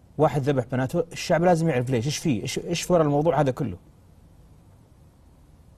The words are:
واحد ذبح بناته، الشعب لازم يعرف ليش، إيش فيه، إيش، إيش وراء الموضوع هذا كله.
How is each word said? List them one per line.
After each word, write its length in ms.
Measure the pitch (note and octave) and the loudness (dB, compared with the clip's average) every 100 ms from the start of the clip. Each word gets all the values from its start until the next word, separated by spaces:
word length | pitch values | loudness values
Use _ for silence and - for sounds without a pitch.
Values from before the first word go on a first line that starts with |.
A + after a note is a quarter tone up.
| - - | -10 0
واحد 240 | D3+ D3 | 0 2
ذبح 220 | C3 C3 A#2+ | 0 0 -2
بناته، 320 | B2+ C3 F3 - | -2 -2 -2 -4
الشعب 320 | - - E3 | -6 -2 2
لازم 260 | F3+ E3+ E3 | 4 4 2
يعرف 200 | B2 B2 | 0 0
ليش، 160 | B2+ B2+ | -2 -2
إيش 120 | - | -2
فيه، 240 | E3+ G#2+ | -2 -2
إيش، 180 | C3 - | -2 -6
إيش 320 | F3 E3+ - | -6 -6 0
وراء 120 | F3+ | 2
الموضوع 380 | D3+ C#3+ D#3 C3+ | 4 2 2 2
هذا 100 | C#3 | 0
كله. 260 | B2 B2 F2 - - - - - - - - - - - - - _ - - - - - | -2 -6 -8 -16 -20 -20 -20 -20 -20 -20 -20 -20 -20 -20 -20 -20 _ -20 -20 -20 -20 -20